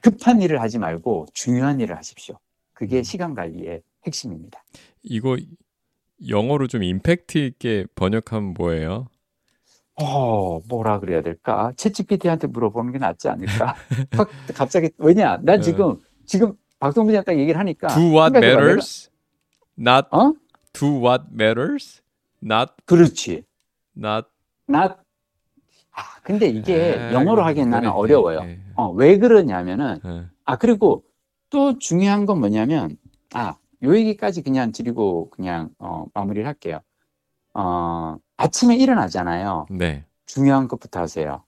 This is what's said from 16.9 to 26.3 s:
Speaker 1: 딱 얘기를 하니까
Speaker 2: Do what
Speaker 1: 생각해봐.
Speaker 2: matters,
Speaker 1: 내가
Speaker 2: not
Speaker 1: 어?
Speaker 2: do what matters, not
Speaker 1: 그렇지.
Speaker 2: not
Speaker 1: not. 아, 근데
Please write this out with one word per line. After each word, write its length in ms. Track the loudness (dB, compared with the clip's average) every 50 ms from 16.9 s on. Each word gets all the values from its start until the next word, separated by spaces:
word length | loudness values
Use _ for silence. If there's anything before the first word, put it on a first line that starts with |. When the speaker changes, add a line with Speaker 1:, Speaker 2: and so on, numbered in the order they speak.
| 0 2 2 4 2 2 2
Speaker 1:
딱 120 | 0 0 0
얘기를 200 | 2 0 0 0
하니까 280 | -2 -4 -4 _ -4 0
Speaker 2:
Do 140 | 2 4 4 6 6
what 200 | 6 6 8 6
Speaker 1:
생각해봐. 140 | 6 6 8 6 6
Speaker 2:
matters, 500 | 6 6 4 4 0 -6 -12 -16 -18 _ _ _ _ _ _ _ _ _ _ _ _ _ _
Speaker 1:
내가 220 | -2 2 4 4 4
Speaker 2:
not 100 | 4 _ 4
Speaker 1:
어? 200 | 4 6 6 4 0 _ _ _ _ _ _ _
Speaker 2:
do 160 | -2 -2 0 0 2
what 240 | 2 2 2 2 0 -6 -2
matters, 680 | 2 2 2 2 2 -2 -4 -4 -6 -8 -12 -20 _ _ _ _ _ _ _ _ _ -6
not 300 | -2 0 0 0 -2 _ _ _
Speaker 1:
그렇지. 580 | 4 6 6 6 6 4 -2 -8 -8 -8 -10 -10 _ _ _ _ _ _ _ _ _ _
Speaker 2:
not 300 | -10 -6 -4 -4 -4 -6 _ _ _ _ _ _ _ _ -2
Speaker 1:
not. 260 | 0 0 0 0 -2 _ _ _ _ _ _ _ _ _ _ _ _ _ _ _ _ _ _ _ _
아, 80 | -18 -18 -18 -20 -20 _
근데 240 | -4